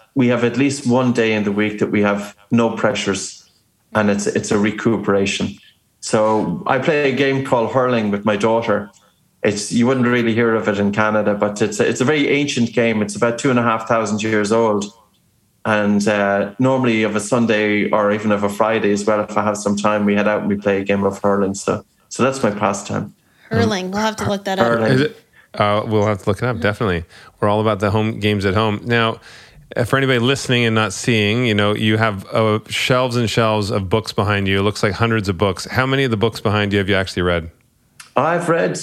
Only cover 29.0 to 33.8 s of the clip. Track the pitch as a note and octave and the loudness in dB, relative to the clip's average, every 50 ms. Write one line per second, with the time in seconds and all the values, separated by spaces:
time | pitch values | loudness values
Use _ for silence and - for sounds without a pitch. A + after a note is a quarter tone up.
29 | A2+ A2+ - - - - - - - - - - - - - - A#2 - C3+ C3+ | 0 0 -2 -6 -10 -20 -20 -20 -20 -20 -20 -20 -16 -8 -4 -4 -2 0 0 0
30 | C3+ C3 C3 A#2+ A#2 B2+ C#3 - - - B2+ A#2+ A#2+ A2+ A2 A2 A2 G2+ - - | 2 2 2 2 2 0 0 0 0 0 0 2 2 2 2 2 0 0 -4 -4
31 | - C3 A#2 A2 G#2 G#2 A2 B2 B2+ A#2 G#2+ G2+ G#2 G#2 G#2+ - A2 A2 G#2+ A2 | -2 0 2 2 2 2 0 0 0 0 2 2 2 0 0 0 0 0 2 2
32 | A2+ A2 G#2 G2 F#2+ - - A#2 A2 G#2+ G#2+ A2 - - - - - - B2+ B2+ | 2 0 -2 -4 -6 -4 0 0 2 2 0 -2 -2 -6 -6 -4 -2 0 0 0
33 | B2+ B2 A#2 B2 A#2 G2+ - A#2+ A2+ A2 G#2+ G#2+ G2+ G2 A2 G#2 | 0 0 0 -2 -2 0 0 0 2 2 2 0 0 -2 -2 -4